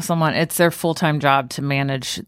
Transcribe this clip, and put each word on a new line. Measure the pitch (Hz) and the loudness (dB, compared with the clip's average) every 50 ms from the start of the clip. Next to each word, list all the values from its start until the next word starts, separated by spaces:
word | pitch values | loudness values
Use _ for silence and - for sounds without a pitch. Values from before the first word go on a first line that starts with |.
someone, | 165 - 175 165 160 156 131 | -4 -2 0 2 2 2 2
it's | - 165 160 - | 0 0 0 2
their | - 175 170 160 | 2 2 2 2
full-time | - - 170 160 - - 160 151 151 | 0 -2 -2 -2 0 0 0 0 2
job | 143 143 139 139 135 127 | 2 4 4 2 2 -2
to | - - 139 | -6 -6 -4
manage | 139 143 139 139 139 139 135 120 - - - - | -2 0 0 0 -2 -2 -4 -4 -6 -8 -8 -8